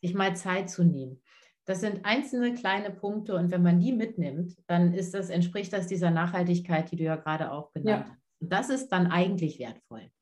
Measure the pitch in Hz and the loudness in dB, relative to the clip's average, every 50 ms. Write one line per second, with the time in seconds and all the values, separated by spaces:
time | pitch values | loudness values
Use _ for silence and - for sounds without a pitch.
0 | - 175 180 196 190 190 180 175 - 190 185 190 196 - - - 175 170 143 135 | -2 -2 0 2 0 0 0 -2 -4 -2 -2 -2 -2 -4 0 4 4 4 6 4
1 | 131 131 131 - _ _ _ _ _ _ _ _ _ - 190 180 185 214 202 185 | -6 -10 -12 -16 _ _ _ _ _ _ _ _ _ -4 -4 -2 -2 -2 -4 -2
2 | - 208 220 254 - - - 247 240 240 240 240 - 190 190 202 208 202 185 - | 0 0 0 0 0 -2 -2 0 0 0 -2 -2 0 0 0 0 -2 -6 -8 -6
3 | - 202 208 214 208 - 196 175 175 175 185 180 175 175 175 175 180 254 262 226 | -6 -4 -4 -4 -4 -2 -2 0 0 2 2 4 4 6 6 6 4 4 2 0
4 | 220 220 - - 165 143 135 156 180 175 - _ _ _ 175 175 175 175 175 185 | -2 -2 -2 -4 -4 -4 -2 -4 -6 -6 -8 _ _ _ 2 4 4 4 4 2
5 | 185 175 - 202 190 175 - 170 175 175 - 208 196 - - 196 180 180 196 185 | -2 -4 -4 -6 -6 -2 0 0 0 0 0 -6 -6 -4 -4 -4 -4 -2 -2 0
6 | 175 175 165 160 170 175 175 185 180 175 175 175 175 - 170 156 160 - - 165 | 2 2 2 2 0 0 0 0 2 2 2 0 2 0 0 0 0 -2 -4 -4
7 | 160 160 160 156 - 156 156 156 156 - - 147 151 - _ 151 143 - 107 - | -2 -2 -2 -4 -4 -4 -4 -2 -4 -4 -6 -8 -10 -10 _ -4 0 0 0 0
8 | - - - _ _ _ _ _ 165 175 180 196 247 - 269 262 - - - 180 | -2 -8 -14 _ _ _ _ _ -6 -2 -2 -2 0 0 -2 -4 -2 -2 2 2
9 | 175 175 170 175 180 190 - - 165 151 - - 123 113 113 - _ _ 117 110 | 4 4 4 4 2 2 2 0 -2 -2 -2 -4 -10 -12 -12 -16 _ _ -18 -18
10 | 101 - _ _ | -18 -18 _ _